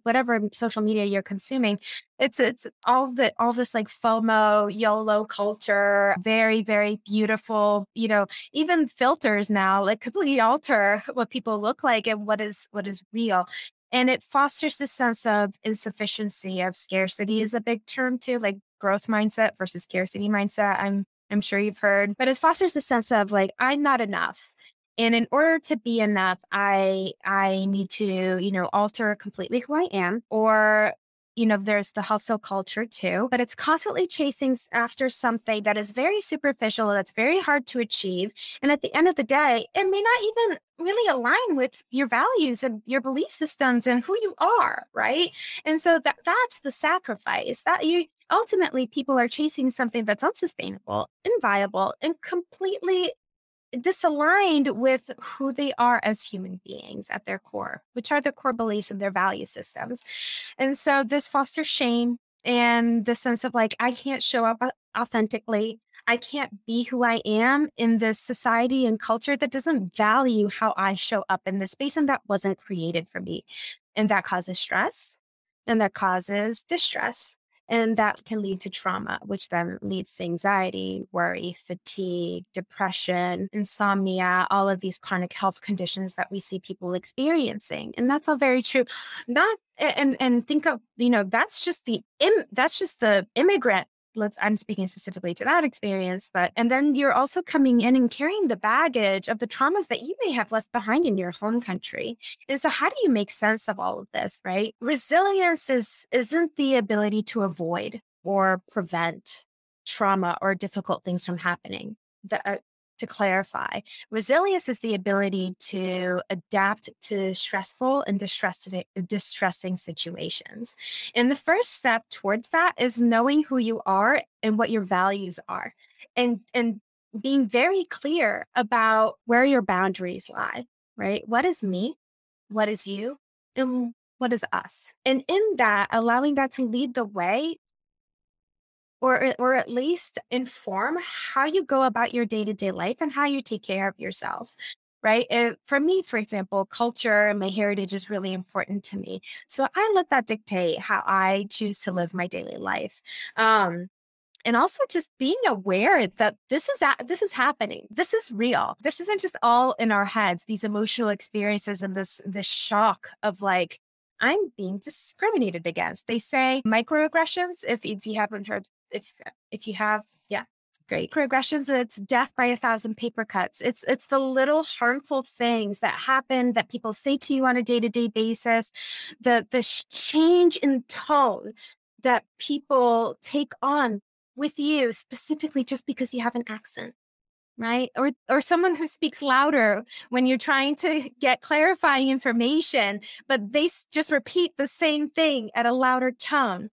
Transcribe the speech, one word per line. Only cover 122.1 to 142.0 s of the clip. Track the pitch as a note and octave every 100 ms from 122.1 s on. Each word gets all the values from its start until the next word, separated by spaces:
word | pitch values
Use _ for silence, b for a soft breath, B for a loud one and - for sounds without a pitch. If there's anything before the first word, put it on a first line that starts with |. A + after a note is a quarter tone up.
towards | - G3 G#3+ -
that | E4 F4 -
is | B3 A#3
knowing | A#3+ A3+ B3+ D4
who | D4+ C4
you | A3+ A3+ -
are | F#3+ A3 C#4+ - -
and | A3 G#3+
what | A3+
your | A3
values | F#3+ F#3 F#3+ G3+ F#3 - -
are, | F#3 - _ B B B
and, | B3+ B3 A3 -
and | B3 A#3 G#3 _ _ _ A3
being | C4 C#4 A3+
very | A#3+ E4 F#4+ F4
clear | - C#4+ E4 A3 - -
about | A#3+ G#3+ A#3 A3 A3 A3 -
where | - A#3+ C#4
your | C4
boundaries | G3 F3+ F#3+ F#3 F3+ F#3+ -
lie, | - - - A#3+ _ _
right? | - G3 G#3 G#3+
What | A#3 F4+
is | D#4+
me? | G3+ F3+ A#3+ - _ _ _ _ -
What | G#3+ G#3+
is | G#3 G3
you? | G3 A#3 C#4+ _ _ _ B3+
And | B3+ B3+ A#3+ - _ -
what | B3+
is | A#3+ -
us? | - - - - _ C4
And | C4 -
in | F#4+ G#4+ C#4
that, | A3+ G3+ G3+
allowing | A3+ A#3 A#3+ D4
that | C#4 C4+
to | - A#3+
lead | A#3+ C4+
the | B3 G#3
way, | G3+ F3 A#3 D#4+ E4 _ _ _ _ _ _ _ _ _ _ _ _ _ -
or, | C4 B3+ C4 -
or | B3+
at | C4 -
least | A#3+ C#4+ F4 - - -
inform | B3 B3+ - - F#3+ B3+ F4
how | - - - C4+ D4
you | F#4
go | C#4+ C4+
about | C4 A3+